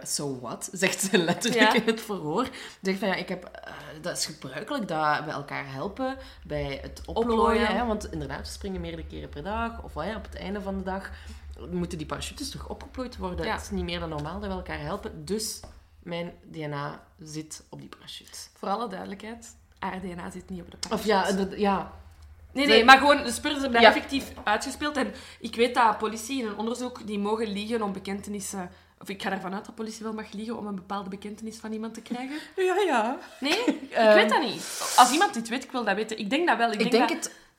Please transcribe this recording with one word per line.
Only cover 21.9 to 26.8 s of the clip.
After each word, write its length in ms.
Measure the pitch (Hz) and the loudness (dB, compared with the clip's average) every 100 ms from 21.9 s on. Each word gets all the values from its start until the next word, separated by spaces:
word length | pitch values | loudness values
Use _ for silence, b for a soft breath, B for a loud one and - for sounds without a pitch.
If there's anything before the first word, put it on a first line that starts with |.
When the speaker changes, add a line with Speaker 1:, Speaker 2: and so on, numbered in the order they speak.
| - - - - - - | -12 -20 -20 -20 -20 -8
Speaker 2:
Nee, 140 | 254 285 | 0 8
Speaker 1:
Zij 100 | 233 | 10
Speaker 2:
nee, 100 | 240 | 12
maar 120 | 262 | 12
gewoon, 200 | 285 285 | 12 6
de 80 | 240 | 4
speurders 300 | 226 294 285 | -2 -2 0
hebben 180 | 269 233 | 2 10
daar 100 | 220 | 10
Speaker 1:
Ja. 40 | 294 | 10
Speaker 2:
effectief 360 | - 277 - - | 0 -4 -4 -4
uitgespeeld. 540 | - 220 277 - 294 285 | 0 0 0 -4 -2 0
En 160 | 214 B B B | -2 B B B
ik 160 | 226 220 | -8 2
weet 200 | 240 247 | 2 6
dat 220 | 226 - | 4 4
politie 440 | 214 220 - 269 | -2 -4 -4 -4
in 60 | 220 | -4
een 100 | 202 | -2
onderzoek, 500 | 220 240 | -4 -2